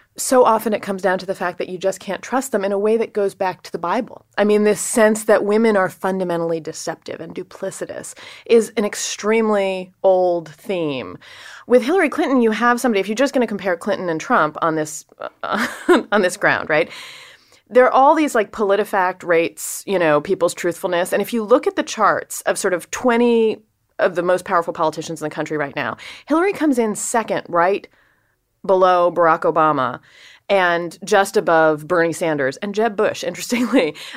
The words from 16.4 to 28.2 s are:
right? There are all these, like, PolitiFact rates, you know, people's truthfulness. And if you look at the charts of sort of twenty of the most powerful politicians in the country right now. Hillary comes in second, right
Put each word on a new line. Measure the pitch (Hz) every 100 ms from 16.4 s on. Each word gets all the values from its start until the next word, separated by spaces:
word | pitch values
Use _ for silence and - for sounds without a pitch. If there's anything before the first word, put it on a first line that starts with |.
| 160 123 -
right? | 156 196 - - - - - _ _ -
There | 220 254
are |
all | 220 269
these, | 320 294 240
like, | 214
PolitiFact | - 202 202 202 202 185 180
rates, | 165 170 170 - - - -
you | 190
know, | 160 151
people's | 151 185 170
truthfulness. | - 180 165 190 175 180
And | 180
if | 196
you | 233
look | 208 262 392
at |
the | 359
charts | 302 - 196 147 - -
of | - 196
sort | 196
of | 175 -
twenty | - 254 233 240 233 220 - _ _ _ -
of | 185
the | 175
most | 175 180
powerful | 180 180 170
politicians | 170 160 160 156 160
in | 151
the |
country | 160 151 156
right | 143 151
now. | 120 - - - -
Hillary | 311 381
comes | - 302 240
in | 220
second, | 202 - 240 214 175 -
right | 170 175 202 - _ _ _